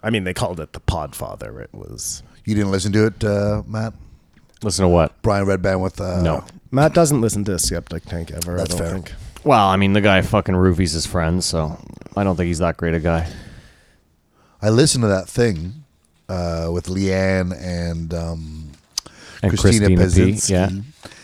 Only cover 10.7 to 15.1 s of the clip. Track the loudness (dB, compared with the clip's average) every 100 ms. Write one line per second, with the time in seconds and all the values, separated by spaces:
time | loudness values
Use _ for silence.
10.7 | 4 0 -2 -4 -2 0 0 -2 -2 -4
11.7 | -6 -16 -20 -10 -2 0 0 0 0 -2
12.7 | -2 -2 0 0 0 -2 -8 -18 -20 -20
13.7 | _ _ _ _ _ _ _ _ _ 2
14.7 | 4 4 2 2